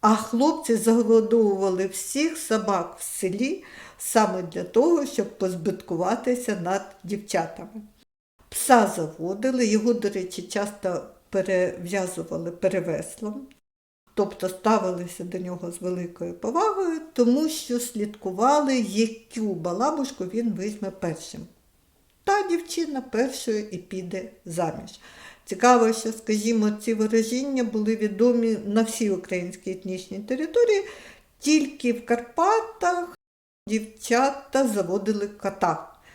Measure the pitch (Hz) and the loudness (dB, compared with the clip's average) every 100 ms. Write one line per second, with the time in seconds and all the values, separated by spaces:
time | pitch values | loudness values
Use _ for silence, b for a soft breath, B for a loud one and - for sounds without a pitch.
0 | 214 214 - 233 285 302 - 226 226 226 | 4 2 2 2 2 2 0 2 4 4
1 | 214 226 220 233 214 196 196 185 190 - | 6 6 6 4 4 4 0 0 -2 -4
2 | - 269 320 320 - 220 214 190 170 - | -6 -2 -2 -2 -2 -2 0 0 -2 -8
3 | - - 190 196 254 370 B B B B | -10 -4 -4 -2 -2 -4 B B B B
4 | - 233 208 185 175 175 180 220 302 339 | 0 2 2 0 -6 -8 0 4 4 4
5 | 277 - 196 - 190 185 160 185 - 170 | 2 -4 -6 -2 -4 -2 -4 -4 -6 -4
6 | 180 226 247 247 247 196 170 196 190 - | 0 -2 0 -2 -2 -4 -2 -4 -4 -16
7 | 175 202 - 180 160 - - 220 208 _ | -8 -8 -2 -2 -2 -8 -14 -16 -18 _
8 | _ _ _ _ _ - - 247 208 - | _ _ _ _ _ -6 6 6 6 0
9 | 156 - 165 196 247 254 233 214 220 233 | -6 -4 -6 -2 -2 2 4 4 4 2
10 | 202 196 180 - 175 214 202 - 190 170 | 0 -2 -6 -8 -6 -4 -4 -4 -4 -4
11 | - - _ 196 190 185 180 - 175 196 | -8 -20 _ -2 2 2 2 -2 -6 -4
12 | 185 180 165 160 165 175 190 185 170 156 | -4 -6 -6 -6 -6 -2 0 0 -2 -4
13 | 165 - 214 208 - _ _ _ _ _ | -6 -8 -8 -8 -12 _ _ _ _ _
14 | _ - 202 - 185 185 214 220 185 180 | _ -2 -2 -2 -6 -2 2 2 2 -4
15 | 175 - 180 185 180 175 175 170 185 180 | -8 -10 -8 -8 -8 -8 -10 -6 -6 -4
16 | 175 175 170 170 214 285 427 392 370 320 | -6 -8 -10 -6 -4 0 0 0 -2 -2
17 | 311 - 240 254 311 311 - 240 240 214 | -6 2 4 4 2 -4 -4 -4 -4 -6
18 | 208 208 196 185 240 294 277 262 208 196 | -6 -6 -8 0 4 4 4 0 0 2
19 | 226 226 - - 214 180 165 175 262 311 | 0 0 -12 -6 -4 -2 -4 0 0 0
20 | 269 - 180 208 240 175 196 208 196 190 | -4 -6 -6 -4 -2 -2 -4 -6 -8 -4
21 | 175 160 - - - _ _ _ _ _ | -6 -6 -10 -16 -16 _ _ _ _ _
22 | _ _ - 403 381 339 - - 311 277 | _ _ 0 0 2 -2 -2 -4 -2 -4
23 | 262 214 254 254 - 214 208 180 - 185 | -4 0 0 -2 -2 -2 -4 -10 -10 -10
24 | 180 190 185 - - 165 165 208 - - | -6 -8 -8 -16 -10 -4 -2 -4 -12 -18
25 | B B B B - 185 240 247 226 220 | B B B B -10 2 6 6 6 2
26 | 226 220 - 214 214 226 214 208 - 220 | -4 -8 -2 0 2 2 2 0 -2 0
27 | 214 226 220 247 277 269 233 220 214 220 | 2 2 2 -2 -2 0 0 0 0 0
28 | 214 196 240 240 226 214 202 208 220 - | -2 4 4 4 2 0 0 0 0 0
29 | 220 185 - 185 180 175 - 185 190 185 | 0 0 -2 -4 -4 -8 -8 -8 -8 -8
30 | - 196 214 262 320 - 466 403 415 B | -8 -12 -6 -4 0 4 4 4 0 B
31 | B B B _ - 311 277 - 247 233 | B B B _ 4 4 4 -2 -2 -2
32 | - 240 - - 349 440 440 - 349 349 | 0 -2 -2 2 4 4 0 -2 0 0
33 | 349 - _ _ _ _ - 220 214 - | -2 -10 _ _ _ _ -2 -2 -2 -14
34 | - 233 269 277 - 262 269 208 170 190 | 0 4 4 0 -2 2 2 2 0 0
35 | 196 208 202 - 196 196 180 156 - - | 0 -2 -2 -4 -6 0 0 0 -6 -20
36 | b | b